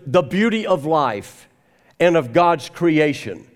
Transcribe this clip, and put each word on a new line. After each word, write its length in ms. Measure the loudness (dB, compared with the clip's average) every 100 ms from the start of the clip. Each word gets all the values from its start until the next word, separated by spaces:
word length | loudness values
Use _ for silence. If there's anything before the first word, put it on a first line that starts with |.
| -2
the 160 | 0
beauty 460 | 0 0 0 0 -2
of 180 | -2 0
life 640 | 0 0 -4 -10 -20 -20 _ _ _ _ 0
and 200 | 2 2
of 160 | 2
God's 360 | 2 2 2 -4
creation, 800 | -4 0 2 0 -2 -8 -14 -16